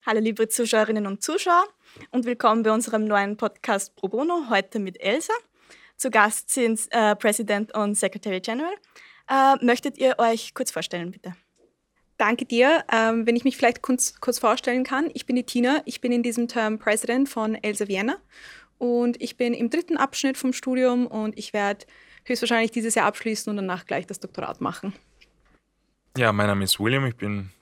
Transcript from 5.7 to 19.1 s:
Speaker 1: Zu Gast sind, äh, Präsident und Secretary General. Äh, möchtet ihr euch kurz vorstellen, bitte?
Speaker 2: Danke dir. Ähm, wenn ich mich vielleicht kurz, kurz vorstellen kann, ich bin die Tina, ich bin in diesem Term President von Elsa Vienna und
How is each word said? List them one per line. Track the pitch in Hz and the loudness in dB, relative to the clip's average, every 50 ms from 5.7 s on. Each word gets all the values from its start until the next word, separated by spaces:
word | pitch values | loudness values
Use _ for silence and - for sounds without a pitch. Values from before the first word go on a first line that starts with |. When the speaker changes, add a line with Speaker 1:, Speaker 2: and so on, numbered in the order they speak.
| - - - - _ | -20 -20 -20 -20 _
Speaker 1:
Zu | _ - 262 220 | _ -6 2 4
Gast | 226 202 214 214 - - - | 4 4 4 2 -2 -6 -4
sind, | - 277 247 233 226 220 - - - | -2 2 2 2 2 0 -4 -2 0
äh, | 240 220 214 208 | 2 4 4 2
Präsident | 208 - 226 208 - 233 202 208 202 214 214 - | 4 2 0 0 0 0 -2 -2 -2 -2 -4 -2
und | 214 214 202 208 | -2 -2 0 0
Secretary | 208 - - - 202 - 214 190 185 | 0 0 -2 -2 -4 -6 -6 -6 -4
General. | 185 - 226 247 302 339 392 415 _ _ _ - - - - - _ - | -4 -4 -6 -4 -4 -6 -6 -8 _ _ _ -20 -20 -20 -20 -20 _ -2
Äh, | 262 269 269 269 269 269 - | 2 4 6 6 6 6 6
möchtet | 240 240 247 - 285 - - | 2 2 2 0 -6 -4 2
ihr | 254 262 254 - | 2 2 4 4
euch | 240 226 226 226 - - - | 2 2 2 0 -4 -10 -6
kurz | - 262 - | -6 -6 -4
vorstellen, | - - 170 - - 175 170 175 | -4 -6 -8 -6 -6 -8 -8 -8
bitte? | 190 202 _ - 175 _ _ _ _ _ _ _ _ _ _ _ _ _ _ _ _ _ | -12 -12 _ -14 -14 _ _ _ _ _ _ _ _ _ _ _ _ _ _ _ _ _
Speaker 2:
Danke | - 208 233 240 254 | 2 2 2 0 -2
dir. | - 240 233 240 269 320 320 - - - | -2 2 4 6 6 6 4 2 2 2
Ähm, | 226 220 226 226 233 226 | 2 4 4 2 2 2
wenn | 226 233 | 2 0
ich | 240 - | 2 2
mich | 269 254 | 0 0
vielleicht | - - 233 247 - - | 4 2 2 2 2 -2
kurz, | - 254 254 - - - - | -2 0 0 0 -4 -4 -6
kurz | - - 233 - | -4 -4 -2 0
vorstellen | - 226 220 254 - - 240 254 254 | 2 2 2 2 0 -2 0 0 0
kann, | - 277 262 302 330 - | 0 0 -2 -2 -2 -4
ich | - - | -8 -6
bin | - 247 | -2 -2
die | 247 247 | -2 -2
Tina, | - - 240 240 247 277 311 - | -2 0 0 2 4 2 0 0
ich | - 240 - | -4 -12 -6
bin | - 247 247 | -2 -2 0
in | 240 233 | 0 0
diesem | 240 226 233 240 | 0 -2 -2 -4
Term | 233 - 240 220 214 220 214 | -2 -2 -2 -2 -2 -2 -2
President | - - 208 220 - - 233 254 277 269 | 0 0 0 0 0 0 0 0 0 0
von | - 240 220 214 220 | 0 -4 -2 -2 -4
Elsa | 214 - 214 208 208 214 196 | -4 -4 -6 -4 -4 -4 -4
Vienna | 196 185 202 233 320 392 _ _ _ - - - - - - _ _ _ | -2 -2 -2 -2 -4 -6 _ _ _ -20 -20 -20 -20 -20 -20 _ _ _
und | 254 247 240 240 240 247 | -2 0 0 2 2 0